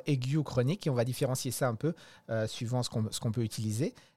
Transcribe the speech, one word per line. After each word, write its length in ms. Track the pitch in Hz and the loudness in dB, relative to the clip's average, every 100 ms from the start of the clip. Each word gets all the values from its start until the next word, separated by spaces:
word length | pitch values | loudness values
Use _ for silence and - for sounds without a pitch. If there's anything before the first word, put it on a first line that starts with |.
| - | 4
aiguë 300 | 135 127 156 | 0 2 0
ou 60 | |
chronique, 420 | 139 127 123 196 160 | 0 2 2 2 0
et 40 | |
on 40 | |
va 100 | 123 | 2
différencier 460 | 117 123 131 127 131 | 0 0 0 0 -2
ça 160 | - 131 | 0 0
un 60 | |
peu, 200 | 110 151 - - - - | 0 -2 -2 -10 -16 -4
euh, 160 | 113 110 | -2 -2
suivant 360 | - 117 127 | -2 -2 -2
ce 60 | 117 | 0
qu'on, 200 | 120 110 | -2 -2
ce 80 | - | -2
qu'on 140 | 117 | -2
peut 100 | 113 | 0
utiliser. 520 | 113 - 110 107 185 - - | -2 -2 -2 0 -2 -4 -20